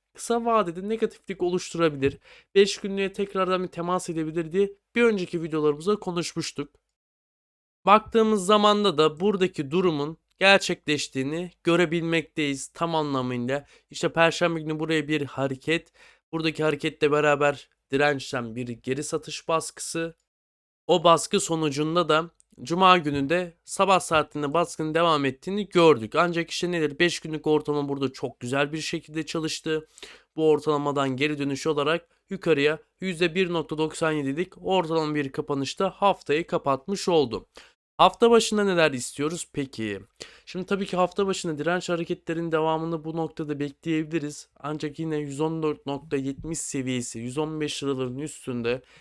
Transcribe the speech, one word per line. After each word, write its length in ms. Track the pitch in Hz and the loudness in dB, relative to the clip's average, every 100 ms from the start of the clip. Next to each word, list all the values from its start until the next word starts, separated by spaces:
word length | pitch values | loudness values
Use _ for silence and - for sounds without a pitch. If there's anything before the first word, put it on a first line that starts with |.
| _ | _
kısa 300 | - - 233 | -12 -2 0
vadede 440 | 233 226 175 165 202 | 2 2 0 -4 -6
negatiflik 540 | 220 220 - - 180 | -2 -2 -4 -12 -4
oluşturabilir. 760 | 180 180 - 170 165 139 135 - _ - _ | -2 -2 -4 0 0 2 -2 -2 _ -20 _
Beş 240 | 196 202 - | 4 4 2
günlüğe 340 | 202 196 190 | -6 -4 -4
tekrardan 500 | 196 196 190 185 185 | -4 -4 0 0 0
bir 60 | 180 | -2
temas 420 | 170 170 180 - | -6 -2 -2 -2
edebilir 420 | 160 156 160 160 | -4 -2 -4 -2
diye 200 | 185 202 - _ | 0 0 -4 _
bir 80 | 233 | 2
önceki 400 | 233 202 175 175 | 4 2 -2 -4
videolarımızda 540 | 160 156 151 147 180 208 | -2 2 2 2 -2 -2
konuşmuştuk. 720 | 180 175 156 170 - - 147 _ _ _ _ _ _ _ _ _ _ _ 185 | -2 -4 -4 -6 -8 -8 -10 _ _ _ _ _ _ _ _ _ _ _ 6
Baktığımız 600 | 208 - 226 220 214 185 | 6 6 2 4 2 4
zamanda 520 | 214 208 208 202 147 | 4 6 4 2 4
da 220 | 156 151 | 2 2
buradaki 500 | 202 190 185 - 139 | 0 2 0 -2 -2
durumun 460 | 170 180 147 147 165 _ - | 0 2 0 -4 -8 _ 2
gerçekleştiğini 1120 | 190 196 - 170 - 143 - 131 135 165 175 _ | 4 4 2 -4 -2 -4 -2 -6 -4 -6 -8 _
görebilmekteyiz 1040 | 170 170 170 170 165 165 156 - 143 135 - | 2 4 4 0 0 -2 -2 -4 -4 -4 -8
tam 260 | - 170 | -6 -2
anlamıyla. 720 | 160 147 131 127 123 120 143 - _ _ | 0 0 -2 -2 -4 -4 -6 -8 _ _
İşte 220 | - 165 | -6 -4
Perşembe 480 | 165 165 - 175 165 | 2 2 2 -2 -2
günü 200 | 156 156 | -4 -4
buraya 280 | 156 160 147 | 0 0 0
bir 160 | 151 | -2
hareket, 680 | 139 - 139 131 - - _ _ - _ - | -4 -4 -4 -4 -2 -4 _ _ -20 _ -10
buradaki 320 | 160 160 151 | -4 -4 0
hareketle 480 | 156 147 160 - 151 | 0 0 -4 0 2
beraber 560 | 147 151 143 143 135 - _ - | 4 4 4 2 0 -10 _ -4
dirençten 680 | 135 147 139 - 131 117 117 | 2 2 0 -4 -6 -6 -8
bir 120 | 120 | -10
geri 360 | 117 127 135 | -8 -6 -6
satış 440 | 151 160 160 - - | -4 -6 -8 -12 -2
baskısı. 680 | 160 - - - 165 165 - _ _ _ _ _ _ - | -2 -2 -10 -8 -6 -8 -10 _ _ _ _ _ _ 2
O 180 | 175 | 4
baskı 360 | 170 160 - 202 | 6 6 4 -2
sonucunda 680 | 196 160 156 139 156 170 156 | 0 0 0 -2 0 0 2
da 220 | 156 170 _ _ - | 0 0 _ _ -16
Cuma 360 | 123 175 190 180 | -4 4 6 6
günü 300 | 147 143 139 | 2 -2 0
de 280 | 175 175 _ | -2 -2 _
sabah 360 | - - 196 180 | -10 0 2 2
saatinde 540 | - 156 147 147 143 | 2 0 0 -4 0
baskının 400 | 165 165 - 156 | 0 -2 -4 -2
devam 300 | 160 170 147 | 2 2 2
ettiğini 440 | 135 135 185 202 190 | 0 -4 -8 -6 0
gördük. 460 | 175 165 123 107 | 6 6 6 2
Ancak 360 | 147 175 170 165 | 2 2 0 -4
işte 200 | - 175 | -4 -2
nedir? 280 | 175 147 143 | 0 -2 2
Beş 220 | 175 - | 0 0
günlük 260 | 160 151 156 | -8 -4 0
ortalama 420 | 151 151 147 143 | 0 0 -4 -4
burada 240 | 139 131 | -4 -4
çok 280 | - 127 - | -6 -10 -8
güzel 320 | 123 139 143 | -4 -2 -2
bir 80 | 156 | -4
şekilde 460 | - 165 - 156 151 | -6 -8 -8 -10 -6
çalıştı. 640 | 165 156 - 160 156 156 - - - _ 156 | -6 -4 -6 -4 -6 -6 -20 -20 -20 _ 0
Bu 140 | 156 | 4
ortalamadan 640 | 151 156 147 143 139 135 131 | 4 2 0 0 0 -2 0
geri 220 | 151 143 | -2 -2
dönüş 280 | 139 135 160 | -4 -2 -2
olarak 420 | 147 143 170 _ _ - | 0 0 -2 _ _ -12
yukarıya 480 | 190 170 143 147 156 _ - | -4 0 2 2 0 _ -10
yüzde 340 | 185 165 175 | -6 -2 0
bir 180 | 175 175 | 0 -2
nokta 260 | 170 143 156 | -2 -4 -4
doksan 340 | 156 - 160 | -4 0 0
yedilik 400 | 151 135 143 180 - | 0 -2 -4 -6 -6
ortalama 540 | 180 185 160 165 151 | 0 0 2 -2 0
bir 180 | 151 139 | -2 -2
kapanışta 580 | 151 143 139 135 - 190 | -6 -4 -2 -4 -2 -2
haftayı 560 | - 202 180 - 151 170 | 2 2 2 0 -2 0
kapatmış 640 | 170 139 131 - 196 - | -2 0 -2 -2 -4 2
oldu. 380 | 165 127 101 - - - _ _ - | 2 2 -2 -10 -20 -20 _ _ 4
Hafta 320 | 180 - 233 | 4 6 6
başında 340 | 233 226 208 | 6 4 0
neler 280 | 196 175 156 | 2 4 4
istiyoruz 560 | 127 - - 151 170 - | 2 -8 -4 -4 -4 -8
peki? 480 | 147 135 - 110 98 101 - - - - | -8 -8 -6 -6 -6 -12 -20 -20 -20 -12
Şimdi 200 | 185 185 | -10 -4
tabii 200 | 196 196 | -4 -2
ki 100 | 180 | 0
hafta 300 | 175 - 196 | 0 0 -2
başında 320 | 185 170 147 | -2 -4 -2
direnç 300 | 156 180 175 | -2 -2 -2
hareketlerinin 640 | 170 175 180 - 165 170 | -4 -4 -6 -6 -4 -2
devamını 520 | 156 160 160 165 165 | 0 0 0 -2 -6
bu 120 | 160 165 | -6 -6
noktada 440 | 160 - 151 143 | -6 -6 -8 -6
bekleyebiliriz. 880 | 143 - 165 156 156 160 147 - - _ | -6 -8 -4 -2 -2 -4 -6 -12 -18 _
Ancak 380 | 143 151 151 139 | -8 -6 -6 -6
yine 180 | 160 151 | -4 -4
yüz 240 | 143 135 | -4 -4
on 220 | 156 160 | -4 -2
dört 240 | 156 147 139 | -4 -4 -6
nokta 300 | 139 160 143 | -8 -4 -4
yetmiş 420 | 135 139 156 160 | -4 -8 -8 -8
seviyesi, 600 | - 139 127 127 120 113 | -6 -6 -4 -4 -4 -8
yüz 200 | 120 135 | -8 -6
on 220 | 151 156 | -6 -4
beş 220 | 151 - | -6 -4
liraların 360 | 139 131 127 127 | -4 -4 -4 -6
üstünde 640 | 151 - - 120 117 123 _ - | -10 -10 -8 -4 -2 -4 _ -20